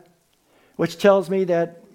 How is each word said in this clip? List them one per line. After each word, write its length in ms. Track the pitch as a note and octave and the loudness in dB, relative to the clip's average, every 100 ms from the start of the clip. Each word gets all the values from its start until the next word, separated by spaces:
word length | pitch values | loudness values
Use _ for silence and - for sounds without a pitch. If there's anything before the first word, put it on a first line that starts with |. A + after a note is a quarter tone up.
| - _ _ _ _ _ _ - | -16 _ _ _ _ _ _ -6
which 220 | E3 - | -6 0
tells 300 | G3+ G3 E3+ | 2 4 2
me 160 | F#3+ | -4
that, 380 | F3+ E3+ E3+ - - | -2 -2 -2 -8 -20